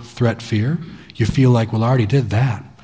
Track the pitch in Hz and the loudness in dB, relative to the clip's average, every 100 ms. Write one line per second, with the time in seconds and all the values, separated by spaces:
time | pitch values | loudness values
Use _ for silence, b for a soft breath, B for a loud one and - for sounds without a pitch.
0 | - - 117 113 - 110 117 170 B B | -12 -2 0 0 -4 -2 0 -2 B B
1 | B - 110 - 131 120 110 110 113 131 | B -4 -2 2 4 4 2 0 0 2
2 | 104 139 113 101 131 101 - - | 2 0 0 0 0 -2 -10 -20